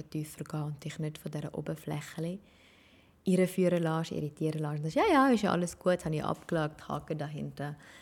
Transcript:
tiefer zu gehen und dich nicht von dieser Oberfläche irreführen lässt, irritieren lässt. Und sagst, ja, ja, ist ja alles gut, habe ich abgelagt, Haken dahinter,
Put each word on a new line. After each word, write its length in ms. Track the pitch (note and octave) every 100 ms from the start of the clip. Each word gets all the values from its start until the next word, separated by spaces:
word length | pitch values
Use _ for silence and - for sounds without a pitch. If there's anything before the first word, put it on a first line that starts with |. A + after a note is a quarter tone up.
| D3+
tiefer 300 | D#3 D3+ -
zu 40 |
gehen 200 | D#3 D#3
und 200 | D3+ D3
dich 140 | D#3 -
nicht 220 | D3+ D3+
von 120 | D#3+
dieser 240 | D3+ D3 -
Oberfläche 840 | D3+ D#3+ - D3+ - - E3 F#3+ - - - - - - _ _ -
irreführen 580 | F#3 F3+ F#3 F3+ F3
lässt, 280 | E3 D#3+ E3
irritieren 500 | - D3+ - D#3 D#3
lässt. 220 | D3+ D3+
Und 80 | D#3
sagst, 40 | C4
ja, 180 | G#4+
ja, 140 | D4+ C4+
ist 140 | A#3
ja 80 | F#3
alles 260 | F3 F3 -
gut, 260 | F#3 F3+
habe 120 | D#3+ D#3
ich 80 |
abgelagt, 640 | - D#3+ - E3 D3+ D3+ -
Haken 320 | C#3+ D3 D#3
dahinter, 560 | D3 D3 C#3+ - C#3+ D3 - -